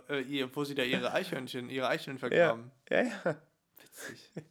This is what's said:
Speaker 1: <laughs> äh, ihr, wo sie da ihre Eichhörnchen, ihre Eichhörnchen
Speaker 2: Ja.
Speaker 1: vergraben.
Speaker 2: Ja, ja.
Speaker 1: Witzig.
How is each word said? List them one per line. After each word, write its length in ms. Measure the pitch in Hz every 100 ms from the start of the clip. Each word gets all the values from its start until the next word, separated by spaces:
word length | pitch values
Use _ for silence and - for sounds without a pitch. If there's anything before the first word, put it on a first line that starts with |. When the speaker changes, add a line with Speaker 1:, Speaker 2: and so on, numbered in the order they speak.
Speaker 1:
<laughs> 40 | -
äh, 140 | 143
ihr, 340 | 127 143 127 147
wo 80 |
sie 120 | 143 139
da 80 |
ihre 280 | 127 131 120
Eichhörnchen, 600 | 151 185 147 127 127 123
ihre 160 | 131 127
Eichhörnchen 420 | 160 - 131 123
Speaker 2:
Ja. 240 | - 165 117
Speaker 1:
vergraben. 160 | 120 _ -
Speaker 2:
Ja, 100 | 92
ja. 340 | 240 202 175 151 _ _ _ -
Speaker 1:
Witzig. 480 | - - - - - 165 -